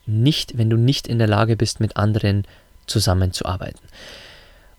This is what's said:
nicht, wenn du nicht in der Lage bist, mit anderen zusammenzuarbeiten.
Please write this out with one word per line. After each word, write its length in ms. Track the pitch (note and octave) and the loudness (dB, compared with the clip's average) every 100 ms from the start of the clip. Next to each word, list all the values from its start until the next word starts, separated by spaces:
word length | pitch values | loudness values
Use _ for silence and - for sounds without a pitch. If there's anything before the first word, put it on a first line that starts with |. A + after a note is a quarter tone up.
| - | -4
nicht, 520 | G#2+ C3 D#3 - A#2+ | 2 2 2 -4 -2
wenn 120 | A2 | 0
du 80 | A2+ | 2
nicht 300 | B2 C#3 - | 2 0 -2
in 120 | A#2 | 0
der 80 | A2 | 2
Lage 280 | G#2 A2+ A2 | 2 2 0
bist, 240 | A2 - | -2 -2
mit 180 | A2 - | -4 0
anderen 480 | G#2 G#2+ G#2 G2 - - _ - - | 0 2 0 0 -4 -12 _ -18 -4
zusammenzuarbeiten. 920 | A2+ F#2+ F2+ F#2 - - F2+ - - - - - - - - - - - | -2 0 2 0 -2 -6 -6 -10 -14 -20 -20 -20 -20 -20 -20 -20 -20 -20